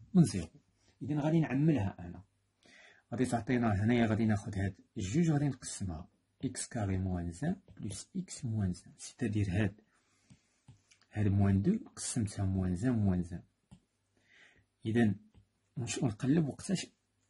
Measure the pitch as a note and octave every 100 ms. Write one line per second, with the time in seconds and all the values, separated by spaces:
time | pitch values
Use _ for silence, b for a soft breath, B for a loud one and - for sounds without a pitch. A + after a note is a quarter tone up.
0 | - F#3 C3 G2+ E2 - _ _ b b
1 | A2+ D3+ D3 E3 D3+ C3 D#3 C#3 G2+ -
2 | F2 F2 - _ _ _ B B B B
3 | B A2 B2 A#2+ A2+ B2 A#2 G2+ A2 A#2+
4 | A2+ G#2+ A2+ G#2 - G2 G2 - - -
5 | F#2 C3+ E3 C#3+ C#3+ - - - G2 D#2
6 | - _ _ _ C3+ - - A#2+ G2+ F#2+
7 | F#2 F2+ F2 E2+ D3+ G3 - - A2+ -
8 | - F#3+ F3+ - A#2+ A2 F#2+ F2 - -
9 | - - A#2 G#2 G#2 F2 G#2 - _ b
10 | b b b b b b _ - _ _
11 | _ G#2+ G#2+ G2 G2 G2 G#2 A3+ - -
12 | - - G#2+ - F#2+ F#2+ F#2 F2+ B2+ A#2
13 | G2+ F2+ E2+ E2+ - _ _ - _ _
14 | _ _ b b b b b _ A2+ A2+
15 | A2 G2 - - _ _ _ - A#2 -
16 | B2+ G#2 B2 D#3+ D3 - - F#3+ - _
17 | _ _